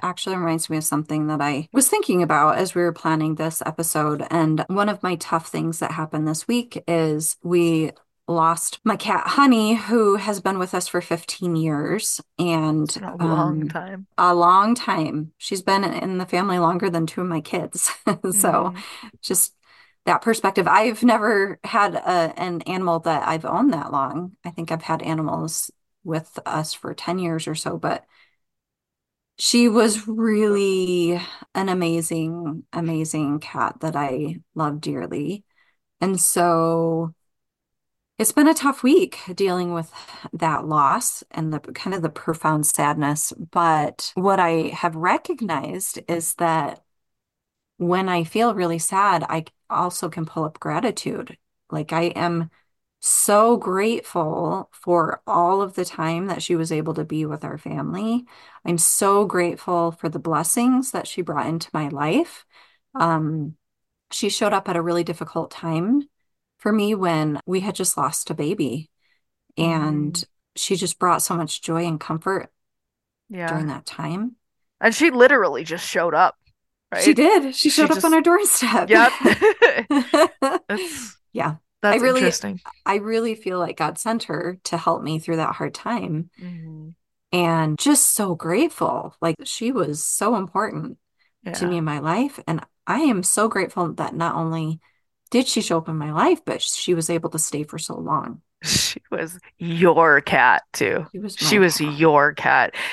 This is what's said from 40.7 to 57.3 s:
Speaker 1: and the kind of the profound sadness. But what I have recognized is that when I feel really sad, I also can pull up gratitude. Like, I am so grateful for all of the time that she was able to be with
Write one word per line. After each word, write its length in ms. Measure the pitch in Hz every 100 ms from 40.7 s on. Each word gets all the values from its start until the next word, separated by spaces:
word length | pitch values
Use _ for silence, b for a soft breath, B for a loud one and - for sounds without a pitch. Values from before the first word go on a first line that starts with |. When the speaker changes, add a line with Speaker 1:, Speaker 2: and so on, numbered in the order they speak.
| 151 135 214 - - -
Speaker 1:
and 240 | - 160
the 60 | 151
kind 340 | - - 185
of 80 | 190
the 80 | 160
profound 560 | - - 160 156 156 147
sadness. 640 | - 147 151 147 151 - - 160
But 600 | 180 170 156 147 - - -
what 240 | 196 190
I 300 | 170 165 -
have 220 | 160 175 160
recognized 1040 | 175 285 - 302 208 151 156 180 - - -
is 260 | 170 165 -
that 460 | 170 160 143 - _ _ _ _ _ _ _ _ _ _
when 320 | 175 180 185
I 140 | 175
feel 320 | 165 220 233 208
really 240 | 175 165
sad, 440 | - 190 202 170 -
I 160 | 160 160 _ _
also 400 | - 175 - 175
can 160 | 165 160
pull 200 | 165 156
up 140 | -
gratitude. 800 | 160 156 262 - - - 247 - _ _ _
Like, 240 | 151 151
I 120 | 165 170
am 440 | - 175 170 165 - _ _ _ _
so 540 | - - - 208 226 226
grateful 1120 | 190 185 214 233 - 175 156 170 156 185 -
for 500 | - - 175 160 - -
all 340 | 202 175 196
of 140 | 196 190
the 100 | 180
time 400 | - 160 165 196
that 140 | 160
she 140 | 165 170
was 160 | 165
able 240 | 156 160 156
to 100 | 160
be 220 | 156
with 160 | 151